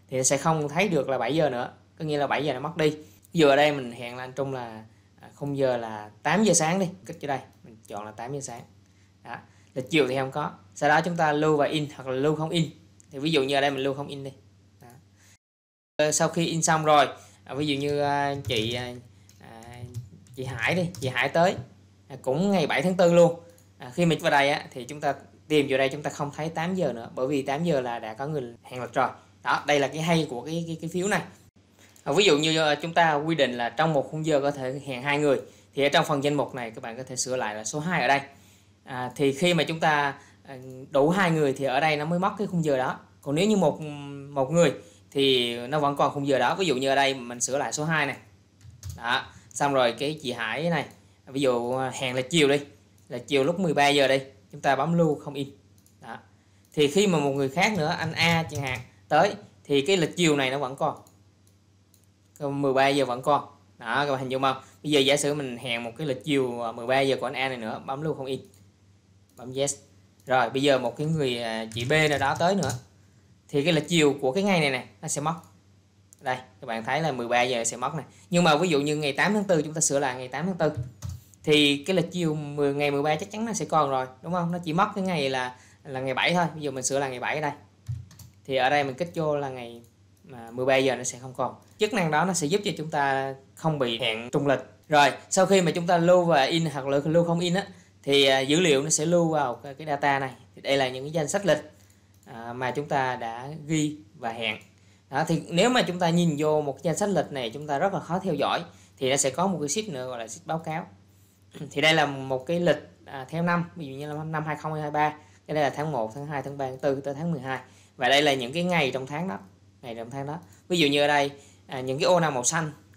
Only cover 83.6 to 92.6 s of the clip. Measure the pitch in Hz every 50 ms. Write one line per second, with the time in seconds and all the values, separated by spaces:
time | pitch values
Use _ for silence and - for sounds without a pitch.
83.6 | 151 - 175 156 147 139 135 131 131 131 - - - 165 180 180 170 170 175 175
84.6 | 170 160 151 175 208 208 - 208 185 185 175 151 139 135 135 127 127 123 - -
85.6 | - - _ _ - 156 131 131 131 135 127 110 104 151 170 180 170 165 165 156
86.6 | 147 139 131 131 123 - 135 139 143 131 127 123 120 104 127 151 151 143 - -
87.6 | - _ _ _ _ - - - - - - - - - _ _ _ - 131 131
88.6 | 123 135 147 147 143 135 127 - 175 170 - 170 160 151 147 147 143 135 127 127
89.6 | 120 117 117 120 - _ _ _ _ _ _ _ - - 131 117 117 117 117 127
90.6 | 127 131 131 135 135 135 123 120 127 - - 120 135 131 131 - 127 113 - -
91.6 | - _ - - 214 220 254 208 175 156 151 151 170 190 175 - 160 143 185 208